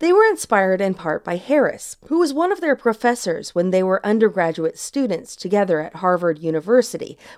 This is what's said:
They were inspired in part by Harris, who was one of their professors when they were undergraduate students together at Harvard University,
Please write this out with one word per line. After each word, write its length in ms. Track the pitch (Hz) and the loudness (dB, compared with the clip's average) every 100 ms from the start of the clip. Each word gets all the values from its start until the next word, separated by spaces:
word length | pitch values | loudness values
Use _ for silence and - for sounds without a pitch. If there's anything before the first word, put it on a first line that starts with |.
They 120 | 330 | 2
were 140 | 381 440 | 4 4
inspired 560 | 370 - 208 190 185 | 0 0 2 2 2
in 100 | 196 | 0
part 320 | 185 170 165 | -2 -4 -4
by 120 | - 175 | -4 -6
Harris, 600 | - 294 185 - - - - | 0 2 2 -2 -12 -18 -4
who 100 | 330 | 0
was 160 | 320 | 0
one 180 | 277 359 | 0 -2
of 80 | 392 | 0
their 160 | 320 262 | -2 0
professors 800 | 233 220 240 247 190 165 - | 0 0 0 0 -4 -6 -4
when 160 | 175 180 | -2 0
they 120 | 185 | 2
were 220 | 185 190 | 2 0
undergraduate 760 | 208 214 214 180 165 165 160 - | 0 2 2 2 -2 -2 -4 -6
students 560 | - 277 247 165 160 | -6 -4 -2 -4 -8
together 460 | - 180 202 190 156 | -12 -2 0 2 0
at 160 | 156 156 | -2 -2
Harvard 420 | 185 180 175 156 | 0 2 0 -2
University, 800 | 160 156 175 247 240 160 - - - | -2 -4 2 2 2 -4 -12 -16 -20